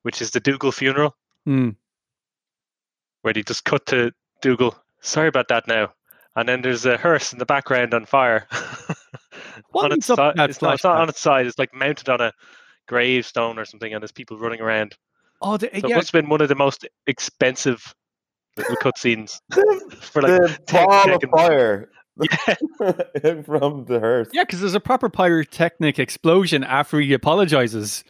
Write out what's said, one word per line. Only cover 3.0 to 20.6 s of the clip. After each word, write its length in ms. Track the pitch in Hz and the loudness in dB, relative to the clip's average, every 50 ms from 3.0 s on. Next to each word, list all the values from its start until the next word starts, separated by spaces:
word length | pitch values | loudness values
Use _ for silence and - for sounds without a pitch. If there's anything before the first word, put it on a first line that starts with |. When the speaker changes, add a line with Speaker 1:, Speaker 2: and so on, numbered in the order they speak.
| _ _ _ _ | _ _ _ _
Speaker 1:
where 120 | - 110 110 | -4 -4 -2
they 100 | 110 107 | -2 -4
just 220 | - 117 - - | -6 -8 -6 -4
cut 200 | - 147 135 - | -2 -2 -2 -2
to 240 | - 131 123 120 117 - _ _ _ _ - | 0 0 0 0 0 -4 _ _ _ _ -4
Dougal, 340 | - 131 123 117 131 117 - _ _ _ _ _ | 0 0 2 2 2 -2 -2 _ _ _ _ _
"Sorry 260 | - - - 156 160 | -10 -6 -2 0 0
about 200 | 156 135 131 120 - | 2 2 0 0 0
that 180 | 120 113 - | 0 0 0
now." 260 | 117 113 110 104 - _ _ _ _ _ _ _ _ - | 0 0 0 -2 -2 _ _ _ _ _ _ _ _ -4
And 120 | 117 117 | -4 -2
then 140 | 123 127 127 | 0 -2 -2
there's 240 | 123 127 123 113 120 | 0 -2 -2 0 0
a 120 | 127 120 | 0 0
hearse 360 | 110 - 170 160 135 - - 127 | 2 2 2 2 2 0 -4 -8
in 60 | 123 | -6
the 60 | 123 | -2
background 480 | - 143 139 - - 131 123 120 113 120 | 0 0 0 0 0 0 0 0 0 -2
on 120 | 117 107 | -2 -2
fire. 420 | - - 135 131 120 113 110 - - | 0 2 2 4 4 2 0 -2 -4
<laughs> 60 | - - - - - - - - 160 _ _ _ - - _ _ - - - - - - - _ | -12 -10 -10 -12 -14 -14 -12 -12 -12 _ _ _ -20 -20 _ _ -20 -20 -20 -20 -20 -20 -14 _
Speaker 2:
What 140 | - 359 403 | -4 -2 0
Speaker 1:
On 60 | 285 | 0
its 160 | - 302 - | 0 0 0
Speaker 2:
leads 20 | - | 0
up 60 | 240 | 2
to 140 | - 143 147 147 | 4 4 2 4
Speaker 1:
si-, 40 | |
Speaker 2:
that 120 | 165 147 135 | 2 0 0
Speaker 1:
it's 100 | 135 - | 0 -2
not, 120 | 156 156 135 | -2 0 0
it's 80 | - - | 2 2
not 140 | 180 170 | 2 2
Speaker 2:
flashback? 40 | 160 | 2
Speaker 1:
on 80 | 165 160 | 2 0
its 100 | - - | -2 -2
side, 280 | - 160 139 131 127 | 2 2 4 4 2
it's, 100 | 123 - | 0 -2
like, 160 | - 135 - - | -4 -4 -4 -4
mounted 360 | 131 135 147 147 - - 135 | -4 -4 -4 -4 -4 -2 -2
on 120 | 127 120 | 0 0
a 100 | 120 110 - _ _ - - - - _ _ _ _ | 0 -2 -4 _ _ -20 -20 -20 -20 _ _ _ _
gravestone 720 | - 123 120 120 127 127 123 117 - - 123 117 117 113 | -4 -2 0 0 2 0 0 -2 -4 -4 -4 -4 -4 -4
or 80 | 110 110 | -8 -12
something, 260 | - - 107 113 110 | -14 -14 -14 -12 -10
and 100 | 107 107 110 | -10 -10 -12
there's 80 | 107 | -12
people 260 | - - 123 - 113 | -16 -18 -18 -16 -12
running 240 | 107 113 113 117 110 | -8 -8 -8 -6 -4
around. 340 | 113 113 110 107 107 101 - _ _ _ _ _ _ _ _ - | -4 -2 0 -2 -2 -4 -8 _ _ _ _ _ _ _ _ -8
Speaker 2:
Oh, 160 | - 196 214 | -6 -4 -4
the, 100 | 208 226 - - | -4 -4 -6 -6
Speaker 1:
So 140 | 202 196 | -6 -4
Speaker 2:
yeah. 60 | 233 240 | 0 0
Speaker 1:
it 40 | |
must 140 | 180 - - | 0 0 2
have 100 | - 165 | 0 0
been 80 | 151 147 | 2 2
one 120 | 151 151 | 0 0
of 60 | 151 135 | 2 0
the 60 | 143 | 2
most 320 | 139 139 139 - - - - _ _ - | 0 0 -2 -2 -4 -14 -20 _ _ -6
expensive 880 | - 135 - - - _ - 135 127 127 - - 139 120 113 - - - _ _ _ _ _ _ _ _ _ _ _ - | -6 -6 -6 -6 -10 _ 0 0 0 0 -2 -2 -2 -2 -4 -6 -20 -20 _ _ _ _ _ _ _ _ _ _ _ -10
little 200 | - - 123 120 | -8 -6 -4 -4
cutscenes 600 | - - 131 - - - 123 113 110 107 - - - _ | -2 -2 -2 -2 -2 -2 -2 -2 -2 -4 -14 -16 -18 _
Speaker 3:
<laughs> 60 | - | -4
The, 480 | - 381 403 427 392 381 - - - | 0 2 2 2 2 0 -4 -14 -20
Speaker 1:
<laughs> 40 | - | -20
for, 200 | - - - 151 | -12 -6 -2 0
like, 200 | 139 175 180 180 | 4 4 4 4
Speaker 3:
the 180 | 175 165 151 - | 4 2 0 -4